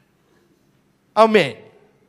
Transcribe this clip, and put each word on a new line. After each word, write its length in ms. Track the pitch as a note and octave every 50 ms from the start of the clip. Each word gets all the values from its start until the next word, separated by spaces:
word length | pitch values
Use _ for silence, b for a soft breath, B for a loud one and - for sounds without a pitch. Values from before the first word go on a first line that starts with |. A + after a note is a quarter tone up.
| _ _ _ _ _ _ _ _ _ _ _ _ _ _ _ _ _ _ _ _ _ _ _
Amen. 420 | G#3 A3 A3 G#3+ G#3 D#3 C3 A2+ - - - _ _ _ _ _ _ _